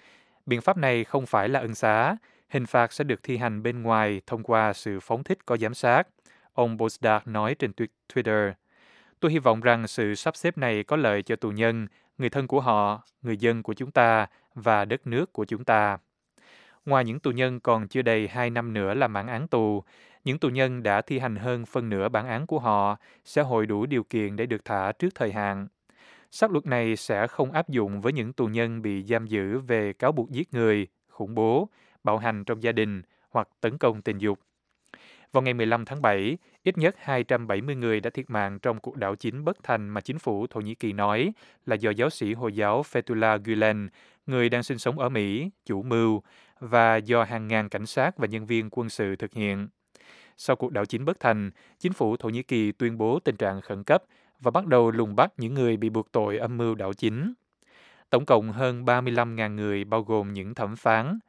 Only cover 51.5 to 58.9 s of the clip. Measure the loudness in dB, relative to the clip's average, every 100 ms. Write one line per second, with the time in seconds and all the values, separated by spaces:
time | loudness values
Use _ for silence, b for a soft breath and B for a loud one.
51.5 | b b b -6 -2 -2 -2 -4 -6 -2
52.5 | 0 0 0 -4 0 0 0 -2 -2 -2
53.5 | -4 -8 -10 0 0 _ b b b 0
54.5 | 0 4 6 6 4 0 2 2 2 -6
55.5 | 0 0 2 0 -2 -2 -2 0 -2 -4
56.5 | -2 -2 -2 -6 -2 -2 -2 -6 -8 _
57.5 | _ b b b b b 0 6 4 4
58.5 | -2 -2 0 2